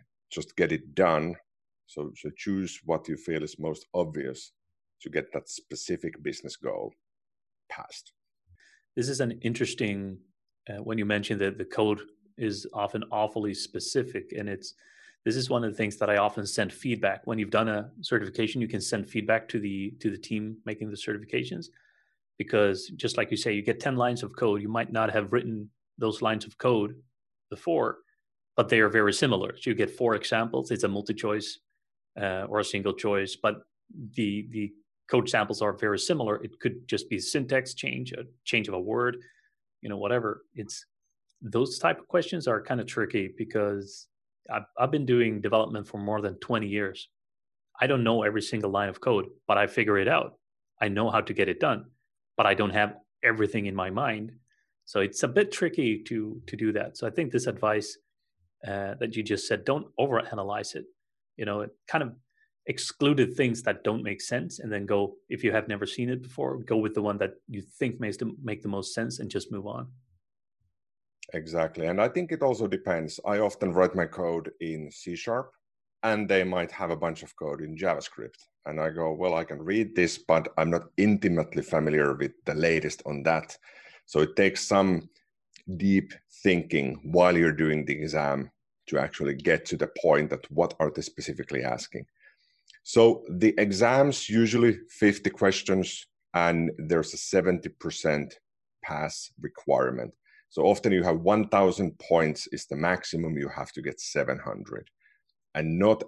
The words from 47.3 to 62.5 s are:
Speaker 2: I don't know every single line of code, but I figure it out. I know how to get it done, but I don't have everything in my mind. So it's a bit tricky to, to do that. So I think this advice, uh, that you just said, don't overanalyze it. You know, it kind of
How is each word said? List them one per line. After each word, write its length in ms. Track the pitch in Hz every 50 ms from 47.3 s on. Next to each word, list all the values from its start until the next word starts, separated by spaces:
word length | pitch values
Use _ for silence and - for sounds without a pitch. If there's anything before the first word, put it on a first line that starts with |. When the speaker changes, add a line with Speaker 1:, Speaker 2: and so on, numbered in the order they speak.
| _ _ _ _ _ _ _ _ - -
Speaker 2:
I 60 | 127 131
don't 160 | 139 131 117
know 180 | 113 113 117 107
every 180 | 104 107 110
single 300 | 101 - - 113 104 101
line 180 | 95 98 101 98
of 120 | 92 -
code, 260 | - 131 120 101 92 - - _ _
but 120 | - 107 101
I 80 | 104
figure 320 | 101 - - 113 107 104 98
it 100 | 95 117
out. 300 | 160 160 - - - _ _ _ _ _ _ _ _ -
I 80 | 110 104
know 220 | 98 104 110 113
how 100 | 107 110
to 140 | 104 - 104
get 140 | 95 98 92
it 120 | - -
done, 260 | 170 151 123 101 - - _ _ _ _ _ _ _ _ _
but 100 | - 110
I 80 | 101 98
don't 160 | 98 107 101
have 240 | 92 107 104 104 - - - _ _ _ -
everything 440 | 123 113 110 107 101 - 113 101
in 80 | 101 95
my 160 | 95 92 95
mind. 420 | 95 104 143 131 113 107 107 117 131 - _ _ _ _ _ _ _ _ _
So 160 | - - 104
it's 220 | 98 98 - - -
a 60 | 135
bit 240 | 127 196 208 196 -
tricky 500 | - 185 165 - - 143 117 110 107 -
to, 360 | - 120 113 107 107 110 - -
to 100 | - -
do 160 | 113 110 110 104
that. 240 | 104 104 - -
So 100 | - -
I 40 | 113
think 220 | 107 - 165 131 123
this 140 | 123 123
advice, 500 | 127 107 98 - 107 107 107 104 - - - _ _ _ _ _ _ _ _ _ _ _ _ -
uh, 280 | 101 98 98 98 98 101 -
that 160 | 120 113 110
you 60 | 113 107
just 240 | 104 107 98 -
said, 180 | - 117 98 92
don't 220 | - 135 151 151 - _ -
overanalyze 760 | 123 143 127 113 - - - 104 98 98 101 104 104 - -
it. 100 | - - - _ _ _ _ _ _ _ _ _
You 100 | - 107
know, 140 | 104 101 104
it 100 | 104 110 - _ _ -
kind 140 | - 160 147
of 100 | 120 117 - _ _ _ _ _ _